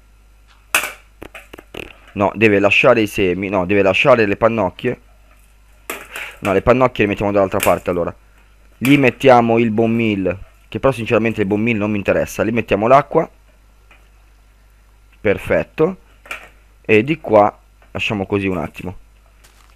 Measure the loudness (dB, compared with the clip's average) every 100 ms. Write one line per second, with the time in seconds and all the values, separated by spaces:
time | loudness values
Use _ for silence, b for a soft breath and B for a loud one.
0 | _ _ _ _ _ _ _ -10 -10 -16
1 | _ -20 -20 -20 -20 -20 -20 -16 -16 -18
2 | -12 -4 -2 2 2 4 2 2 4 2
3 | 0 -2 -2 -2 -4 -4 0 2 2 2
4 | 4 4 2 0 0 0 -4 -4 -8 -8
5 | _ _ _ _ _ _ _ _ -16 -16
6 | -14 B B B -2 0 2 2 2 0
7 | -2 0 -2 0 0 0 0 0 -2 -4
8 | -4 -8 _ _ _ _ _ -4 0 2
9 | 2 2 4 6 4 2 0 0 0 0
10 | 0 -2 -4 -6 -12 _ -14 -2 -2 -2
11 | -2 0 0 -2 -2 0 0 -2 -2 -4
12 | 0 0 -2 -4 -4 -2 -2 0 4 4
13 | 4 -2 -4 _ _ _ _ _ _ _
14 | _ _ _ _ _ _ _ _ _ _
15 | _ _ -4 -2 -2 -2 -2 -2 -2 -4
16 | _ B B B B B B _ 0 0
17 | 2 -4 2 4 4 0 _ _ _ -10
18 | -6 -6 -4 -4 -2 -4 -8 -12 -16 -16
19 | -20 _ _ _ -20 _ _